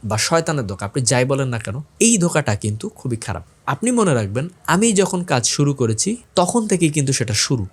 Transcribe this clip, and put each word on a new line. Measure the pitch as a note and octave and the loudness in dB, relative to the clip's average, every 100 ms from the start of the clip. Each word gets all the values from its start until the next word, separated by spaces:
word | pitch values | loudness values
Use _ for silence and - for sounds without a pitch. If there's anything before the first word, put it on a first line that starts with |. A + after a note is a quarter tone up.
বা | G#2+ A2 | -2 -2
শয়তানের | - E3 E3 D3+ G#2 | 2 2 2 -2 -4
ধোঁকা, | G2 G2+ | -6 -6
আপনি | C#3+ | -2
যাই | B2 B2+ | 0 2
বলেন | B2+ C#3 C3 | 2 0 -2
না | A#2 | -4
কেন, | A2+ A2 - _ | -6 -10 -10 _
এই | A#3 A#3 | 2 4
ধোঁকাটা | E3+ E3+ C#3 | 2 2 0
কিন্তু | G#2 A2 G#2+ G#3+ | -2 -2 -4 -8
খুবই | - C3 A2+ | -8 -6 -6
খারাপ। | - E2+ - _ - | -6 -8 -10 _ -6
আপনি | C#3+ A#3 | -2 0
মনে | A#3+ G3 | 2 2
রাখবেন, | B2+ G2+ G#2 E3+ - - | 2 0 -4 -6 -10 0
আমি | E3+ G#3 | 2 4
যখন | F#3+ F#3 F3+ | 4 2 0
কাজ | F3 C3 A2+ | 0 0 0
শুরু | - C#3+ | 0 0
করেছি | C#3 A#2 A2 - A#3 - | 2 0 0 -2 -4 -2
তখন | - F3+ A#3+ G#3+ | 0 2 2 0
থেকেই | G3 E3 | 2 2
কিন্তু | D3+ C3+ | 0 0
সেটা | C3 A#2 | 0 -2
শুরু। | G2+ - B2+ F#2+ | -2 0 -2 -4